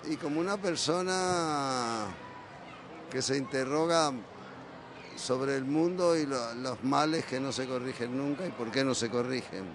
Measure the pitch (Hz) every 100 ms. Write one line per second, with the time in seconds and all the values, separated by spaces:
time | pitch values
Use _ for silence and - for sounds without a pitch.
0 | - 147 160 151 180 202 190 160 - 175
1 | 185 185 185 180 160 147 139 127 117 113
2 | 104 82 - - - - - - - -
3 | - 131 127 139 127 135 131 147 165 165
4 | 151 127 98 - - - - - - -
5 | - - - 127 139 135 131 151 175 180
6 | 175 165 147 131 117 120 131 120 127 139
7 | 151 160 - 131 135 127 131 127 127 120
8 | 120 127 143 143 180 123 113 127 135 123
9 | 117 120 123 127 - 92 95